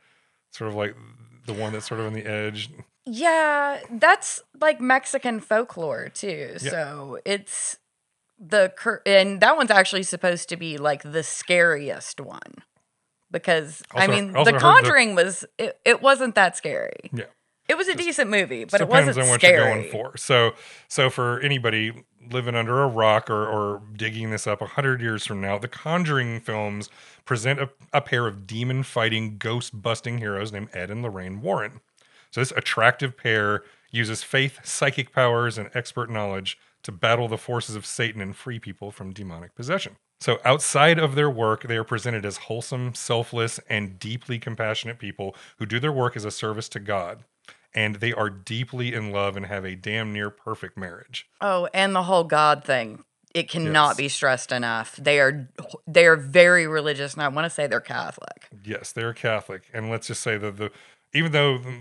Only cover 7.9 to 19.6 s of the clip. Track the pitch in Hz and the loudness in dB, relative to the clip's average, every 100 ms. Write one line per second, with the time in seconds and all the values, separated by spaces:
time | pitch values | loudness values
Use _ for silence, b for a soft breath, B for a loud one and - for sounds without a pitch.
7.9 | _ _ _ _ _ 165 214 185 - 226 | _ _ _ _ _ 0 4 4 0 -6
8.9 | 208 202 196 196 196 220 320 233 202 190 | -2 4 6 6 4 4 4 4 4 4
9.9 | 196 180 175 180 175 - 175 165 147 147 | 0 -4 -2 -2 -2 -6 -8 -8 -4 -2
10.9 | 143 147 160 147 - - 175 170 147 139 | -2 -4 -6 -6 -6 0 4 4 2 -4
11.9 | 87 - - 139 - - - - _ _ | -8 -10 -14 -14 -16 -18 -20 -20 _ _
12.9 | _ _ _ _ 170 - 165 151 - - | _ _ _ _ -6 0 0 0 -12 -4
13.9 | - 190 202 196 135 226 135 123 480 - | 2 4 4 2 4 6 8 10 10 10
14.9 | 269 226 180 180 175 - - 220 - - | 6 4 4 2 0 -10 -6 -6 0 2
15.9 | 240 269 269 247 208 180 - 160 85 57 | 6 6 4 4 4 4 2 -6 -4 -6
16.9 | - - 117 101 _ _ _ - 320 370 | -10 -10 -8 -8 _ _ _ -2 0 0
17.9 | 349 339 294 220 208 170 123 120 202 151 | -2 -2 0 0 2 0 -4 0 2 4
18.9 | 262 139 127 127 120 180 175 | 6 6 4 2 8 8 8